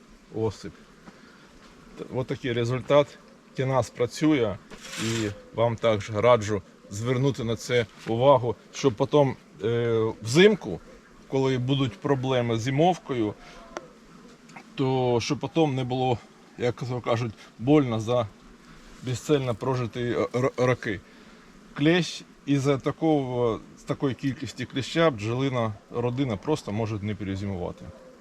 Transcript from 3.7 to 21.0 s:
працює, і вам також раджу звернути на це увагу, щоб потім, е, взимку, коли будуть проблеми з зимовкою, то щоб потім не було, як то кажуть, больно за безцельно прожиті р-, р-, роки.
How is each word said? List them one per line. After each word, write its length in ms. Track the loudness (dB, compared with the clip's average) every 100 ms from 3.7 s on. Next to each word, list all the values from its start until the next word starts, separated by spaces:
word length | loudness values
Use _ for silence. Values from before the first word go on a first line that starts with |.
| 0 0
працює, 640 | -2 -4 0 2 2 2 -2 -12 -18 -14 -6
і 260 | -4 -2 -4 -6 -10 0
вам 200 | 0 2
також 360 | 0 0 -2 2
раджу 460 | 6 6 4 -4 -6 -18 -14
звернути 540 | -6 -2 0 0 -2
на 120 | -4 -6
це 300 | 0 0 0 -6 -4
увагу, 480 | 4 6 6 4 -6 -12
щоб 200 | -2 0
потім, 420 | 0 2 4 4 0 -12 -6
е, 380 | -2 0 0 0 0 -4
взимку, 580 | 0 6 6 6 -2 -10 -12 -20 -20 -20 -6
коли 300 | -2 0 0
будуть 420 | 0 0 -2 -4
проблеми 580 | -2 -2 0 0 0 -2
з 40 |
зимовкою, 720 | -2 2 2 2 -4 -4 -4 -6 -16 -20 -16 -16 -16 -20 -20 -20 -20 -20 -20 -20 -14 -4
то 440 | 0 2 2 2
щоб 180 | 0 -4
потім 360 | -2 0 2 0
не 80 |
було, 340 | -2 0 0 0 -4 -20 -20 -4
як 180 | -4 -2
то 260 | -6 -6
кажуть, 320 | -2 -2 -2 -8 -18 -4
больно 400 | 4 4 4 -2
за 280 | 0 -2 -2 -8 -20 -20 -20 -20 -20 -12
безцельно 520 | -8 -6 0 0 2 -2
прожиті 440 | -2 -2 -4 -4
р-, 300 | -2 -2 0 0
р-, 160 | -2 2
роки. 420 | 0 0 -4 -8